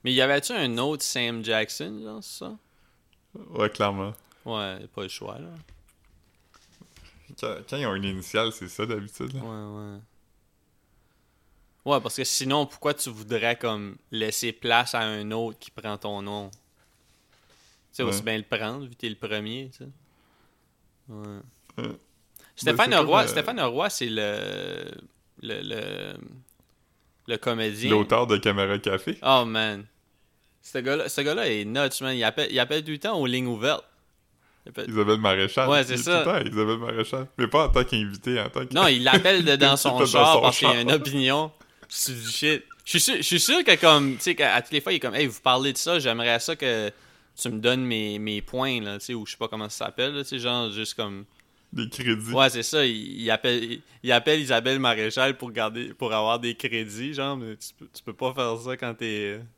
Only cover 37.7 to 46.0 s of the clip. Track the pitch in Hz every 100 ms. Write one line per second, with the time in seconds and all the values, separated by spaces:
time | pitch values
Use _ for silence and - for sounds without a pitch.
37.7 | 135 117 113 104 101 123 123 101 135 131
38.7 | 170 185 127 127 151 185 190 160 139 139
39.7 | 139 143 127 131 143 151 160 127 - 139
40.7 | 120 120 147 135 139 131 143 156 _ -
41.7 | _ - - - 123 113 - 147 151 -
42.7 | - - 175 - 254 - 175 - 330 294
43.7 | 170 170 151 139 127 - - 139 117 -
44.7 | 151 - 175 127 113 143 - 131 127 139
45.7 | 131 - 170